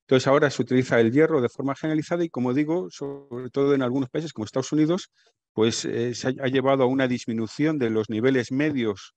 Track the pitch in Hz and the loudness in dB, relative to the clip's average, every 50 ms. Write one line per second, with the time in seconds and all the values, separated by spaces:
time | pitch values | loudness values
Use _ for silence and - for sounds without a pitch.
0 | _ _ 135 127 - 139 135 147 151 139 - - 127 - 127 127 127 - 139 117 | _ _ 2 4 4 4 4 4 4 2 0 -2 -2 0 2 0 2 4 4 4
1 | 113 113 120 143 160 156 160 139 120 117 - - 131 139 135 - - 156 156 156 | 4 4 4 4 4 4 2 0 0 -2 -4 -4 -6 -6 -6 -4 -4 -4 -2 -4
2 | 147 - 175 175 175 165 - 127 123 127 123 143 151 151 165 180 185 175 - - | -2 -4 -4 -4 -4 -4 -4 -4 -2 0 0 0 0 0 -2 -4 -4 -8 -12 -10
3 | 143 139 139 139 139 _ 120 123 127 123 - 139 139 139 143 135 131 120 123 139 | -10 -10 -10 -12 -14 _ -12 -10 -10 -6 -2 0 2 2 2 2 2 0 0 -2
4 | 131 - - 151 165 156 - - 107 - - 131 131 - 147 151 156 151 175 196 | -4 -2 -4 -6 -6 -6 -8 -8 -10 -4 -4 -6 -4 -2 0 0 2 2 0 -4
5 | - _ _ _ _ _ _ _ _ _ _ - 110 117 110 - - - - 117 | -4 _ _ _ _ _ _ _ _ _ _ 2 2 2 2 -2 -6 -6 -4 -4
6 | 117 123 120 - - 131 131 - 139 127 131 131 127 135 139 135 127 123 131 135 | -4 -4 -6 -4 -4 -4 -4 -2 -4 0 0 2 2 2 4 4 4 2 2 2
7 | 131 127 123 117 - - 113 113 113 104 - - 147 156 160 147 123 113 110 110 | 0 0 0 -4 -4 -4 -4 -4 -4 -6 -4 -2 -2 0 0 0 -2 0 0 0
8 | 107 - 113 107 117 131 135 127 113 - 131 135 147 156 147 131 117 107 101 101 | -2 -2 -2 0 2 2 2 2 0 -2 -2 0 0 0 0 0 -2 -2 -4 -6
9 | - - _ | -10 -20 _